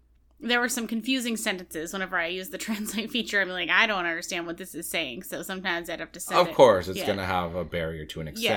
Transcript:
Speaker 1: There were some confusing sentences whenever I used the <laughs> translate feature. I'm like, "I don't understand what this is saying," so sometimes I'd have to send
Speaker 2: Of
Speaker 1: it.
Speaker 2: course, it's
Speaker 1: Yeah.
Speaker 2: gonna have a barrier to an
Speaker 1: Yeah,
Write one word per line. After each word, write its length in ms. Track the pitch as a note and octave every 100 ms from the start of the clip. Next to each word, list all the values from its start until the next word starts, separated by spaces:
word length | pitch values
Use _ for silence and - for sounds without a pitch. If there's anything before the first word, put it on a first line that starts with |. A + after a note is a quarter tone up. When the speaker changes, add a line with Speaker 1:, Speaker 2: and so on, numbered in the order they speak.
| _ _ _ -
Speaker 1:
There 200 | A#3 A#3+
were 100 | A#3+
some 160 | B3 A3+
confusing 480 | A3+ A#3+ C4+ A#3+ A3
sentences 560 | A3 F#3+ F3+ D#3+ E3+
whenever 240 | G3 F#3 F#3
I 100 | E3
used 240 | F#3 F#3
the 60 | F#3
<laughs> 100 | -
translate 420 | G#3+ G#3 G3+ A3
feature. 300 | B3 G#3+ G#3
I'm 80 | F#3
like, 200 | F3+ E3
"I 160 | F#3 A3
don't 180 | G3 F3
understand 400 | E3 F3 F3+ E3+
what 120 | E3+
this 180 | F#3 -
is 120 | -
saying," 360 | F3 C#3+ B2+
so 180 | - C#3+
sometimes 480 | F3 F#3 F#3 E3+ E3+
I'd 100 | E3
have 120 | E3
to 80 | F3
send 200 | - E3+
Speaker 2:
Of 100 | F3
Speaker 1:
it. 60 | -
Speaker 2:
course, 320 | B2+ F#2+ F2
it's 120 | F#2
Speaker 1:
Yeah. 80 | G#2
Speaker 2:
gonna 180 | G2 F#2
have 300 | F#2 F2 F2
a 100 | E2
barrier 400 | F2 E2 D#2+ D2+
to 160 | D#2+
an 60 | D#2+
Speaker 1:
Yeah, 40 | G#3 A3+